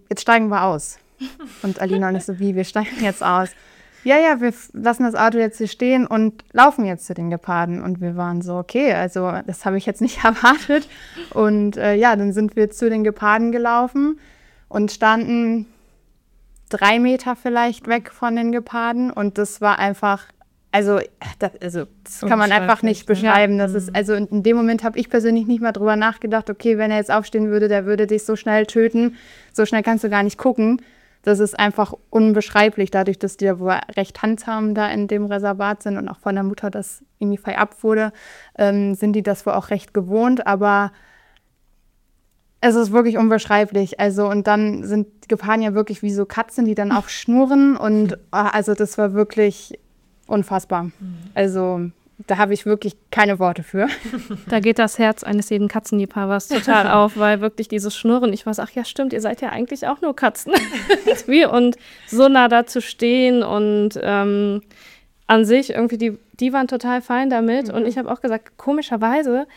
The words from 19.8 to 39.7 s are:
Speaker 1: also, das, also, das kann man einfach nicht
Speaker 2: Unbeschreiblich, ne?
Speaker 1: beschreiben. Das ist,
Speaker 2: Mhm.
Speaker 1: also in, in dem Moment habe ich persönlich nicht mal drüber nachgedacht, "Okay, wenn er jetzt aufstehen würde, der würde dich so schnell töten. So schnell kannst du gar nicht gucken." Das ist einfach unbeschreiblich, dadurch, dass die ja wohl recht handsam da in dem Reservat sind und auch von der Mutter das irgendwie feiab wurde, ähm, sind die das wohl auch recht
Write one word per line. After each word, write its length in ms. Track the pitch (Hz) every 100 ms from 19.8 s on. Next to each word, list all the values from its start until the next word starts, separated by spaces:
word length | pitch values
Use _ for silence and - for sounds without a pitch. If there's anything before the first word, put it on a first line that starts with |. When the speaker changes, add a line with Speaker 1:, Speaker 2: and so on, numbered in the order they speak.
| 196 196 208 196 - _ _ _ _
Speaker 1:
also, 280 | 208 202 202 - _ - -
das, 140 | 190 -
also, 220 | 180 170 143 _
das 180 | - -
kann 180 | 202 214
man 120 | 208
einfach 300 | 202 185 214
nicht 200 | 220 208
Speaker 2:
Unbeschreiblich, 220 | - 190
ne? 60 | 220
Speaker 1:
beschreiben. 280 | 202 202 202
Das 140 | 196
ist, 160 | 196 185
Speaker 2:
Mhm. 60 | 208
Speaker 1:
also 180 | 208
in, 120 | 208 208
in 140 | 208
dem 120 | 208 233
Moment 260 | 233 226
habe 140 | 226 220
ich 120 | 233
persönlich 360 | 233 226 226 220
nicht 160 | 233
mal 120 | 233
drüber 220 | 202 214 214
nachgedacht, 540 | 220 220 214 220 214
"Okay, 280 | 202 233 214
wenn 120 | 220
er 60 | 214
jetzt 140 | 208
aufstehen 380 | 214 208 220 214
würde, 180 | 208 208
der 180 | 202 190
würde 220 | 208 208
dich 160 | 214 214
so 100 | 220
schnell 300 | 226 214 208
töten. 500 | 226 226 233 240 233 - - -
So 120 | - 214
schnell 180 | 226
kannst 200 | 233 226 214
du 40 |
gar 140 | 202
nicht 140 | 202 -
gucken." 420 | 262 233 220 247 - _ _ _
Das 160 | - 202
ist 200 | 208 -
einfach 340 | 208 208 202 - _
unbeschreiblich, 800 | 226 220 214 - 208 214 208 196
dadurch, 300 | 196 190 185
dass 180 | 196 -
die 80 | 196
ja 140 | 180
wohl 160 | 185 185 - -
recht 280 | 190 -
handsam 500 | 220 220 - 220 214
da 140 | 214 208
in 180 | 208 202
dem 180 | 208 208
Reservat 580 | 202 202 196 202 208
sind 140 | 208 196
und 100 | 202
auch 80 | -
von 160 | 208
der 100 | 196
Mutter 280 | 196 202 202
das 320 | 202 185 - _ _
irgendwie 180 | 202 202
feiab 460 | - - 208 -
wurde, 280 | 220 214 214 214 - - - -
ähm, 380 | 202 202 202 190
sind 180 | 214
die 80 | 208
das 240 | 202 196 208
wohl 80 |
auch 160 | 190
recht 240 | -